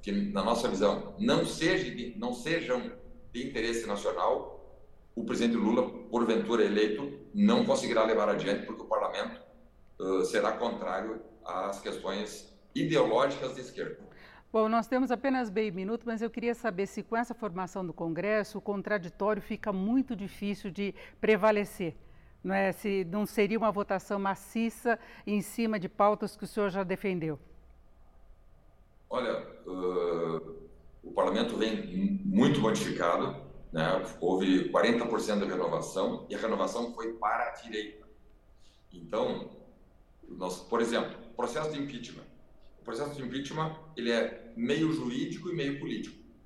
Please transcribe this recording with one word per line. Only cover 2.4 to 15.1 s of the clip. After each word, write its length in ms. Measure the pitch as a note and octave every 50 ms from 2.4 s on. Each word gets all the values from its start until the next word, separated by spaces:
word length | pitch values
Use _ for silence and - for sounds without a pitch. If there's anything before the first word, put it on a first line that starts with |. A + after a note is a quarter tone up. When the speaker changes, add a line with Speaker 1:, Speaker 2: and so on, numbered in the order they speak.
| - D3+ E3 E3 - A#2+ B2+ B2 A2 - - - - - - - - - -
Speaker 1:
de 140 | A#2+ C3+
interesse 380 | - - A#2+ A2 A2+ A#2 A#2 A2
nacional, 920 | G#2 G2+ G2+ - G2 F2+ F2+ F2+ A2 B2+ - - - - - - - - - - - - - - - -
o 100 | A#2 A#2
presidente 320 | A#2+ B2 A2+ A#2+ A#2 A#2
Lula, 320 | G#2+ G2+ G#2 A#2 B2+ B2 - - - - -
porventura 540 | G#2+ A#2 A#2 A2+ A2+ G#2+ G2+ G#2 A#2 A2 G#2
eleito, 560 | G2 G2+ G#2 G#2+ G#2 - - - - - - - - -
não 320 | G2+ G2+ G#2 A#2 B2+ -
conseguirá 400 | - C3+ B2+ A#2+ A#2 A#2 A2+ A2
levar 240 | A2+ A2 G#2 G#2 G#2
adiante, 360 | G2+ G2 - G2+ G2+ - -
porque 180 | - - - -
o 20 |
parlamento, 560 | - A2 - - F#2 - G2+ A2 - - - - - - - - - _ - - - - -
ah, 240 | F#2+ F#2 F#2+ F#2 F2+
será 280 | - A2+ G#2+ G2+ G#2+ A2
contrário 680 | - A#2+ A#2 G2+ G2+ F#2+ F#2 F2+ G2 G#2+ A2 A2+ - - - - - -
às 380 | - F2+ F#2 F#2+ G2+ G2 -
questões 760 | - G#2 F#2 - - F2+ G2 G#2 G#2 G#2 - - - - - - - - -
ideológicas 800 | C#3 D#3+ D#3 D3+ C#3 B2 A2 A2 A#2+ C#3 C#3+ C#3 - C3 B2+ A#2
de 60 | C3
esquerda. 380 | B2 - - G2 E2 D#2 - - - - - - - - - - - - -
Speaker 2:
Bom, 160 | A3 A3 A3
nós 180 | A3+ A#3 A3
temos 240 | - C4+ B3+ C4 -